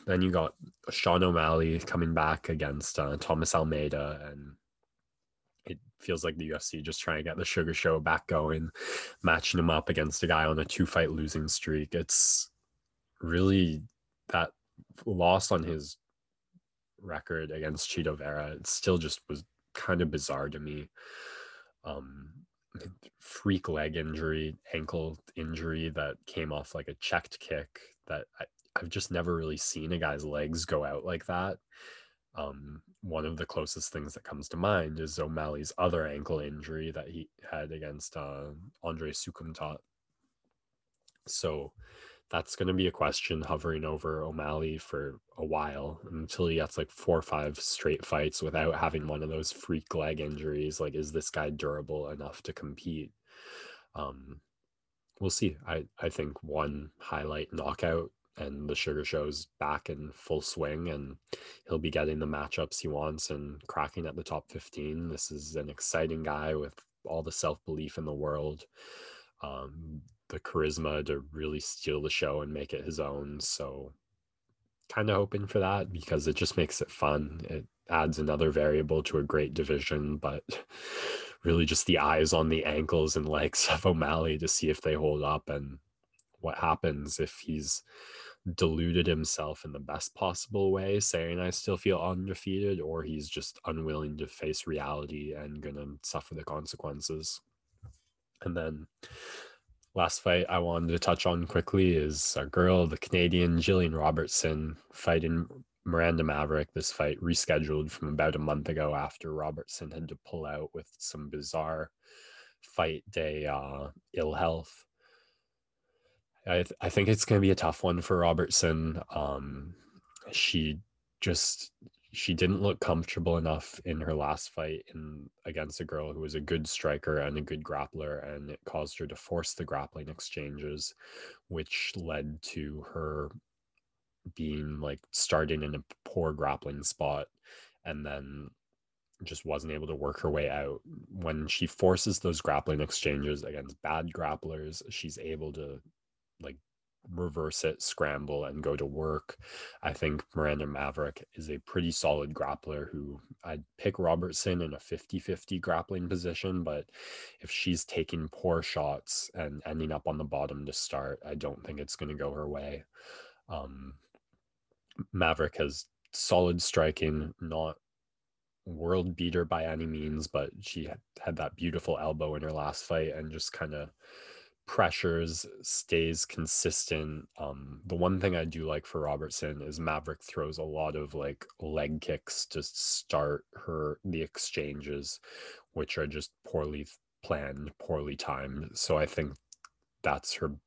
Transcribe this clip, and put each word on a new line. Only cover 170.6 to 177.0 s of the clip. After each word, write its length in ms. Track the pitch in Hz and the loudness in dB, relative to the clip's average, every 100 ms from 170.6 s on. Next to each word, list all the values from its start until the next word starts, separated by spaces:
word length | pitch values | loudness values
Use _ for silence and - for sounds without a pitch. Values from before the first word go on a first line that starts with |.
she 240 | 98 85 | -8 -6
had, 160 | 73 - - - | -6 -10 -16 -10
had 120 | - 80 | -6 -4
that 200 | 76 - | -4 -2
beautiful 400 | 85 82 - 80 | -2 0 0 0
elbow 360 | 78 78 78 | 0 0 -2
in 80 | 76 | -2
her 100 | 78 | -2
last 320 | 78 73 - | -2 -2 -4
fight 300 | - 82 78 | -2 0 0
and 160 | 76 78 | -2 -6
just 220 | 80 - | -6 -6
kinda 400 | - 82 76 78 - - - - - - _ - | -6 -6 -6 -8 -14 -20 -20 -20 -20 -20 _ -2
pressures, 800 | - 90 - 90 82 82 80 - - | 4 4 4 2 2 2 -2 -8 -10
stays 640 | - - - 82 82 82 - | -4 -4 2 4 4 2 -2
consistent. 1000 | - 80 - 87 - - 78 | -2 -2 0 2 0 0 -2